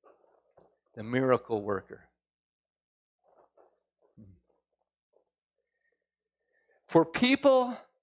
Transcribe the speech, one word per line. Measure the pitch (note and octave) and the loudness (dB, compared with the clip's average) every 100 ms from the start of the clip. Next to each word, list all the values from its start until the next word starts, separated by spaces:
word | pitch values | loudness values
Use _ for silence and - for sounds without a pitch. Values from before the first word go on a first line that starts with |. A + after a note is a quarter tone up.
| - _ _ _ _ _ _ _ _ - | -20 _ _ _ _ _ _ _ _ -16
The | |
miracle | A2 B2+ C3 B2 - A2 | -6 -2 0 0 -2 -6
worker. | G#2 F#2+ - - _ _ _ _ _ _ _ _ _ _ _ _ _ _ _ _ _ _ _ _ _ - G2+ F2+ _ _ _ _ _ _ _ _ _ _ _ _ _ _ _ _ _ _ _ _ _ _ _ _ - | -6 -8 -10 -20 _ _ _ _ _ _ _ _ _ _ _ _ _ _ _ _ _ _ _ _ _ -20 -20 _ _ _ _ _ _ _ _ _ _ _ _ _ _ _ _ _ _ _ _ _ _ _ _ _ 0
For | E3 | 2
people | D#3+ - B3 C4+ C#4 C4 B3 A3+ - _ | 2 0 0 2 4 2 0 -8 -18 _